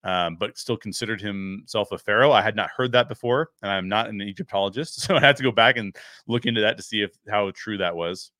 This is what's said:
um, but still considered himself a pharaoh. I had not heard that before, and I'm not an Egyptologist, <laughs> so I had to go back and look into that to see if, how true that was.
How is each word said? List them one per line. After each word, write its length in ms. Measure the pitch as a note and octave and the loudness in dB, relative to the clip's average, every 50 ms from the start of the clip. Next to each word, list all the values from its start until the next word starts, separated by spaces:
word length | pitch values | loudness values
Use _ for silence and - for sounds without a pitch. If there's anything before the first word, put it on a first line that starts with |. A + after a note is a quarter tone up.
| - | -2
um, 320 | G2+ F#2 F2+ F2 E2 E2+ | 0 0 0 0 0 -2
but 220 | E2 G#2 F#2+ - | -4 -6 -6 -6
still 180 | - - - A#2 | -10 -4 -4 -4
considered 460 | - - G#2 F2+ - A#2+ G#2+ A2+ F#2+ | -4 -4 -10 -8 -6 -4 -4 -4 -4
himself 720 | G2 G#2 G2 G2 F#2+ F#2+ F#2+ G2+ - - - A2 G#2 - G2 | -4 -6 -6 -6 -6 -8 -8 -10 -12 -4 -2 -2 -2 -2 -6
a 40 | |
pharaoh. 360 | F2 - - G#2 A2 C3 D3+ C3+ | -6 -2 2 4 6 6 8 6
I 80 | G#2 | 6
had 160 | F#2+ A2 G#2+ | 4 4 0
not 140 | A2 F#2 E2 - | -2 -4 -4 -2
heard 160 | - B2+ B2 | -2 -2 2
that 160 | A#2+ B2 A#2+ | 4 2 2
before, 440 | - A#2+ - - A#2+ B2 C#3 E3 - _ _ - | 2 -4 -6 0 0 0 0 0 -4 _ _ -4
and 80 | G2 | -2
I'm 160 | G2 F#2+ F#2 | -2 -2 -2
not 220 | F#2 G2+ A2 A#2 A2 | 0 0 0 0 -2
an 120 | A2 G2 | -6 -8
Egyptologist, 800 | G2 G2+ G2 - F#2+ _ - G2 G2 G2+ F#2+ - E2 - - - | -8 -10 -10 -10 -10 _ -2 0 0 0 -2 -6 -8 -8 -8 -10
<laughs> 20 | - | -2
so 120 | - F#3+ | -2 0
I 60 | C#3 | 4
had 160 | C#3+ C#3+ C#3+ | 4 4 4
to 60 | - C3 | 4 0
go 100 | B2+ G#2+ | 2 4
back 240 | A2+ A2+ B2 A#2+ | 6 6 6 4
and 180 | A#2+ G#2+ F#2+ - - - - - - _ | 2 -4 -8 -10 -14 -20 -20 -20 -18 _
look 180 | - A2+ A#2+ A#2 | -4 -4 -2 0
into 140 | A#2+ A#2 A2 | 0 0 2
that 160 | G#2+ G#2+ - | 2 0 0
to 80 | F2+ - | -2 -10
see 180 | - A2+ G#2+ | -6 -2 -2
if, 100 | G2+ F#2+ _ _ _ G#2 | -2 -2 _ _ _ -2
how 200 | G#2 G#2 G2+ F#2+ | 0 0 0 -2
true 260 | F2+ - - A2 G#2+ | -4 -10 -8 -8 -4
that 180 | G2 F#2 E2+ F2 | -2 -2 -2 -2
was. 360 | E2+ E2+ E2+ F#2 F#2 - - _ | -2 -4 -4 -4 -8 -12 -20 _